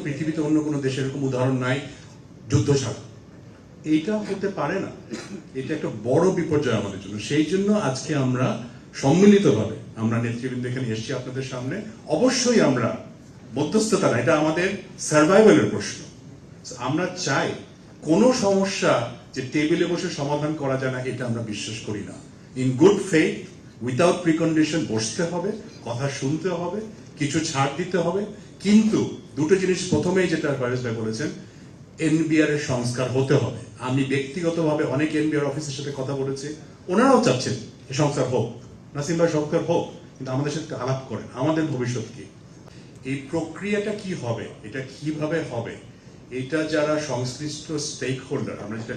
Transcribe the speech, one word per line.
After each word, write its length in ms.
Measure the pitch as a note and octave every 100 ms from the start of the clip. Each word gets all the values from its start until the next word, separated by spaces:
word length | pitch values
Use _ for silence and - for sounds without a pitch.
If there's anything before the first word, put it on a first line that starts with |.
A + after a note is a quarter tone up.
পৃথিবীতে 380 | D#3 C#3 D#3 D#3
অন্য 200 | D3+ D#3
কোনো 200 | D3 C#3
দেশে 200 | C3 B2
এরকম 220 | C3+ C3
উদাহরণ 340 | C3 B2+ C3 B2+
নাই 220 | B2+ C#3 - - - - - - -
যুদ্ধ 240 | - C#3+
ছাড়া। 220 | C3+ - - - - - - - - - - D#3
এইটা 320 | D#3 G#3 G#3+
হতে 300 | G3+ F#3+ -
পারে 320 | D#3 D3 F#3+
না, 80 | - - - A2+ - - - C3
এটা 180 | C3
একটা 140 | D#3 E3 A2
বড় 280 | A2+ C#3+ F#3
বিপর্যয় 440 | E3+ D#3+ D3+ B2 G#2+
আমাদের 260 | F#2+ -
জন্য। 180 | - G#2
সেই 260 | - D3 D#3
জন্য 280 | F#3+ G3+
আজকে 420 | G#3 C#3 C3 - C#3
আমরা 480 | B2+ B2+ B2+ - - - -
সম্মিলিতভাবে 840 | - C#3 E3+ G#3 G3 D#3 - - - - -
আমরা 220 | A2+ A2+
নেতৃবৃন্দ 480 | A#2+ A#2 B2+ B2 B2
এখানে 220 | B2+ A2
এসেছি 260 | A2 C3+
আপনাদের 300 | B2+ B2+ B2+
সামনে। 380 | C3 B2 C3 G3 A3 - -
অবশ্যই 540 | D3+ B3+ - A#3+ A3
আমরা 440 | D3 B2+ A2 - - - - - - B2
মধ্যস্থতা 560 | D3+ G#3+ - G3 C#3
না, 80 | A2
এটা 180 | E3 D#3
আমাদের 460 | D#3 D#3+ G3 G#3 - -
সারভাইভালের 680 | - D3+ D#3 G3 G#3+ D3+ -
প্রশ্ন। 340 | G#2 - - - - - - - - - -
আমরা 380 | B2+ D#3+ F3+ -
চাই 280 | C#3+ C#3+ F#3 - - - - -
কোনো 320 | - F3 B3+
সমস্যা 840 | B3 G3 G3 F#3+ - E3+ B2+ - - -
যে 80 | -
টেবিলে 440 | B2+ D#3 D#3 F#3 E3+
বসে 240 | E3+ F3+
সমাধান 460 | - C#3+ D3 D3+ -
করা 220 | C3+ C3
যায় 140 | C3
না, 80 | B2
এটা 240 | C3 A#2 A#2+
আমরা 160 | A2+
বিশ্বাস 380 | G#2 G2 - A2
করি 200 | - G2+
না। 300 | E2+ - - - - B2+
In 80 | C3
good 300 | B2+ F#3 G3+
faith, 400 | - D#3+ F#3+ - - - - - A#2
without 400 | C3 F3 F3 E3
precondition 520 | D#3+ D#3+ D#3 D3+ E3 B2
বসতে 340 | - - -
হবে, 280 | E3 F3+ G3 G#3+ - - -
কথা 240 | A#2+ C#3
শুনতে 400 | - C3+ D#3+ F#3
হবে, 320 | E3+ F3 G#3 A3 - - -
কিছু 280 | C3+ D#3+ -
ছাড় 240 | C#3 C3+ F3
দিতে 200 | F3+ F#3
হবে। 280 | E3 F#3+ G#3+ - - -
কিন্তু 580 | G3 G#3+ G#3+ D3+ F#2+ - - C3+
দুটো 200 | D#3 F#3+
জিনিস 340 | F#3 F3+ -
প্রথমেই 380 | D3 F3+ F#3+ F3
যেটা 280 | D#3 D3+ C3
ফারিস 220 | B2 B2
ভাই 120 | A#2+
বলেছেন, 340 | A2+ A2 A2 D#3 - - - - - - -
এনবিআর 500 | D#3 D#3+ D3 D#3+ D3+
এর 100 | D3
সংস্কার 520 | - B2+ B2 - A#2+
হতে 220 | B2+ C3+
হবে। 240 | C#3+ - - - -
আমি 240 | B2 C3+
ব্যক্তিগতভাবে 800 | B2+ C3+ - F#3 E3 E3 D#3 D3+
অনেক 320 | D3 C3+ D3+ D3+
এনবিআর 300 | D3+ D3+ C#3+
অফিসের 280 | D3+ C#3+
সাথে 180 | C3+ C#3 C3+
কথা 180 | B2+ C#3
বলেছি, 400 | C3+ C3+ D3 - - - -
ওনারাও 360 | F#3+ C4+ A#3+
চাচ্ছেন 300 | - B2 B2 G2+ - - -
যে 60 |
সংস্কার 320 | C3+ C#3+ C#3 B2+
হোক, 360 | B2 - - - - - C#3+
নাসিম 220 | C#3+ E3
ভাই 120 | E3
সংস্কার 300 | D3+ D3 D#3+
হোক, 240 | C#3+ E3 - - - -
কিন্তু 140 | C3
আমাদের 200 | C3 D3
সাথে 240 | D#3 - A2
আলাপ 260 | B2+ C3+ -
করেন, 180 | G2+ -
আমাদের 320 | B2 D3+ D#3+ D3+
ভবিষ্যৎ 380 | B2 A#2+ B2 - -
কি, 60 | - - - - - - - - C3
এই 220 | C#3 -
প্রক্রিয়াটা 600 | E3 D#3 - G3 G3+ G#3
কি 200 | G#3 F#3+
হবে, 340 | D#3+ A#2+ G#2+ - -
এটা 160 | G#2+ C3+
কিভাবে 640 | C3+ - D3 D3+ D3+ D#3+ C#3
হবে, 260 | A#2 - - - - - - -
এটা 320 | B2+ C3 D#3
যারা 360 | D3+ D#3 D3+ D3+
সংশ্লিষ্ট 760 | - B2 B2+ - D3 - -
স্টেক 460 | D3+ - - B2+ C3 -
হোল্ডার 320 | B2+ F#2+ -
আমরা 140 | G2+ A2+
যেটা 160 | A#2